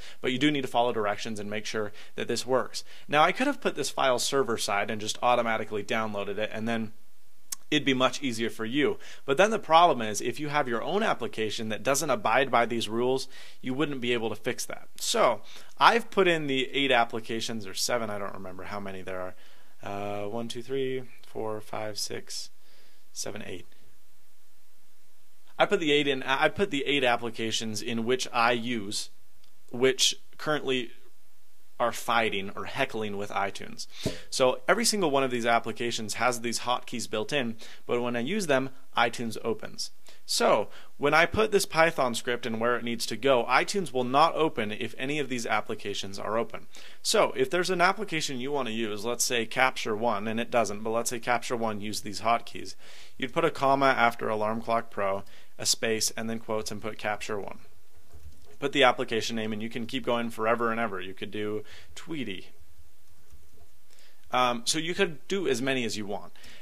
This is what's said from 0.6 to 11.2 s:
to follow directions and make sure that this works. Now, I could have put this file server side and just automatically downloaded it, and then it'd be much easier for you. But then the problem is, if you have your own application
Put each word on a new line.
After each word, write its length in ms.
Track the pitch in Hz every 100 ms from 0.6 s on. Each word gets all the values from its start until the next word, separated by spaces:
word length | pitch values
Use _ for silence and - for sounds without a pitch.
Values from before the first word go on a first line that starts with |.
to 60 | 127
follow 260 | 123 120
directions 460 | 113 104 104 117 104
and 100 | 104
make 160 | 107 104
sure 260 | 113 104 - - -
that 120 | 110
this 180 | 117 120
works. 380 | 131 104 - - - -
Now, 160 | 143
I 80 | 165
could 160 | - 269
have 120 | 269
put 160 | 196 147
this 140 | 135
file 300 | - 135 123
server 380 | - 139 117 110
side 340 | - 101 107
and 100 | 110
just 160 | 107 -
automatically 600 | 123 120 117 110 107 107
downloaded 540 | 101 117 110 104 101 98
it, 140 | 107
and 140 | 113 110
then 260 | 113 110 - - - - - - - -
it'd 120 | 151
be 120 | 135 127
much 260 | 127 -
easier 300 | 139 110 113
for 120 | -
you. 360 | 110 135 123 - - - -
But 120 | 139
then 120 | 208
the 80 | 226
problem 460 | - 160 175 127
is, 180 | 110 101
if 180 | 120 120
you 100 | 147
have 180 | 147 131
your 160 | 117
own 180 | 127 190
application 680 | 214 139